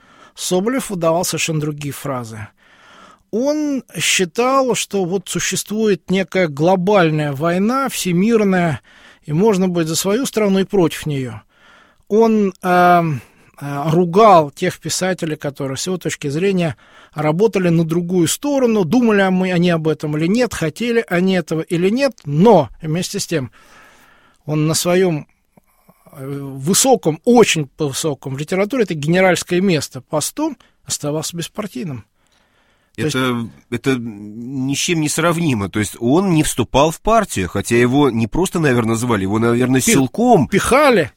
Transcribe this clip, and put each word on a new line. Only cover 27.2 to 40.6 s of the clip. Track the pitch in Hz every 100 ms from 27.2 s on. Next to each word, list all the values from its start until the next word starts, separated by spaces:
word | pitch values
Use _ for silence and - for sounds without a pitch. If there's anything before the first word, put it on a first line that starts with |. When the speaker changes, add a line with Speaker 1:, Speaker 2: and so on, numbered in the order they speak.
Speaker 1:
очень | - 240 202 160 139 _
высоком | 151 127 160 135 139
в | 135
литературе, | 151 214 208 269
это | 202
генеральское | 160 147 180 185 165 - 180
место, | 196 156 - 131
посту, | - 151 - - 311 262 _ _
оставался | - - 147 151 151 170
беспартийным. | 156 - 208 247 185 123 - _ _ _ _ _ _ _ _ -
То |
есть | 151
Speaker 2:
Это, | 135 127 120 117 - _
это | 117 139 127
ни | 117 101 104 110 120 139 131
с | 139
чем | - 165
не | 151
сравнимо. | - 170 165 170 117 98
То | 107
есть | 104 -
он | 117 160 196
не | 160
вступал | 147 - 113 131 156
в | -
партию, | - 226 196 - 90
хотя | 101 - 117
его | 123 139 143
не | 113 113
просто, | 151 185 180
наверное, | 151 123 110 110
звали, | 123 107
его, | 95 110
наверное, | 117 120 123 131
Speaker 1:
Пи-, | 233
Speaker 2:
силком. | 190 131 - 247 208 -
Speaker 1:
пихали. | 190